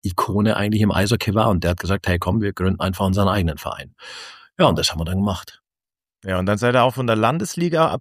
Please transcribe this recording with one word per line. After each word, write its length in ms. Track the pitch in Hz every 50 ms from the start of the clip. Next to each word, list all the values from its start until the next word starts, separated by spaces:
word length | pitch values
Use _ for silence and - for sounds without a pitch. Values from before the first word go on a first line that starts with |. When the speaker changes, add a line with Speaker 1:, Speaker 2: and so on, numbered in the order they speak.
Speaker 1:
Ikone 560 | - 95 90 - - - 95 104 104 110 104
eigentlich 240 | 98 101 104 107 107
im 100 | 107 101
Eishockey 440 | - 87 98 104 120 110 - - 98
war 140 | 110 110 117
und 140 | 98 82 87
der 80 | 85
hat 80 | 90 -
gesagt, 280 | - 87 98 101 -
„Hey, 100 | 110 90
komm, 240 | 87 - 90 95 113
wir 100 | 104 101
gründen 300 | 95 - 92 95 92 90
einfach 240 | 90 95 92 - 98
unseren 220 | 95 92 101 98
eigenen 320 | 95 95 104 87 85 73 -
Verein.“ 340 | - - - - - - _ _ - - - - - - - - - _ _
Ja, 80 | - 180
und 120 | 139 -
das 140 | 80 80 -
haben 80 | - 80
wir 60 | 82
dann 120 | 82 92 95
gemacht. 420 | 101 104 92 - - - - _ _ _ _ _ _ _ _ _ _ _ _ _ -
Speaker 2:
Ja, 140 | 95 92 90
und 80 | 92
dann 100 | 101 104
seid 160 | 101 123 120 123
ihr 80 | 127 120
auch 120 | 131 120
von 100 | 131 127
der 100 | 117 113
Landesliga 800 | 110 110 117 147 170 208 - - 175 175 175 165 160 160 - - 131